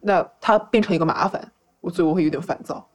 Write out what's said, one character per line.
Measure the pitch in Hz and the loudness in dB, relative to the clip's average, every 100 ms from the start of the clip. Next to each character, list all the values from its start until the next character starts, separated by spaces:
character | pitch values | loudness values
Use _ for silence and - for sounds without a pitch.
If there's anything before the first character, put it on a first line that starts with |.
那 | 208 190 - _ | 2 0 0 _
她 | - 214 | 2 2
变 | - 226 | 4 0
成 | 208 | 2
一 | 170 | 0
个 | |
麻 | 160 - 190 | 0 0 -2
烦， | - - _ _ _ | -4 -12 _ _ _
我， | - | -10
所 | 170 | -2
以 | 165 | 0
我 | |
会 | 180 | 2
有 | 156 | 0
点 | 147 | -2
烦 | 170 - | -6 -10
躁。 | - - - | -8 -12 -14